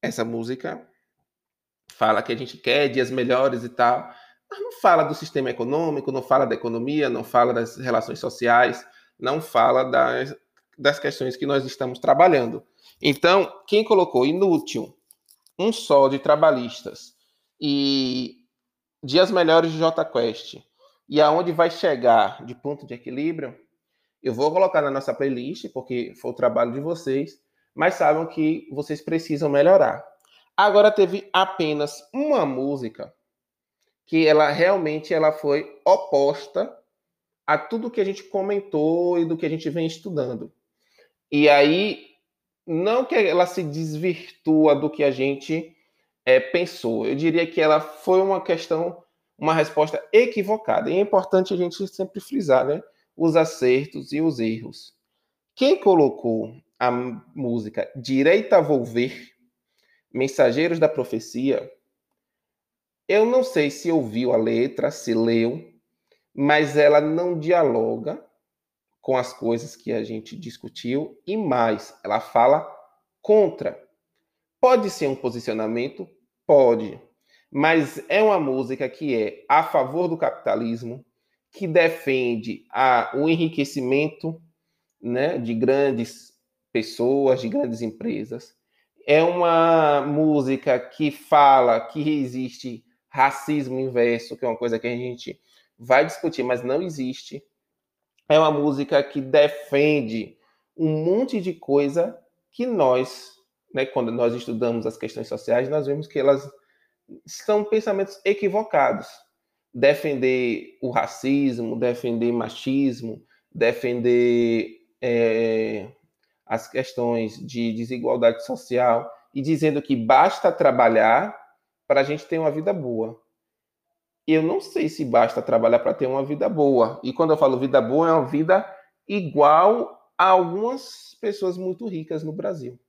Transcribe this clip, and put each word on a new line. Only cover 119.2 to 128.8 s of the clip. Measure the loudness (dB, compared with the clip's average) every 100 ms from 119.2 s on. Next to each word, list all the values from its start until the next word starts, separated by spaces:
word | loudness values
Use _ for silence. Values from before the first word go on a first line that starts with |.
| _
e | -8
dizendo | -4 0 0 0
que | -2
basta | -4 4 4 4 2 -2
trabalhar | 2 2 4 4 4 4 4 0 -10 -20 _ _ _ _
pra | 0
gente | 2 -4
ter | -4 -2
uma | 0
vida | -2 -4
boa. | -4 -4 -6 -6 -8 _ _ _ _ _ _ _ _ _ _ 0
Eu | 2
não | 2 -2
sei | -4 -6 -6
se | -6
basta | 0 2 2 0
trabalhar | 0 2 4 2
pra | 0
ter | -2 -4
uma | -4
vida | -4 -4 -4
boa. | 2 2 4 2 -2
E | -10
quando | -2 0
eu | 4
falo | 2 2
vida | 2 0
boa, | 2 0 2
é |
uma | 2
vida | 2 -2 2 0 0 -16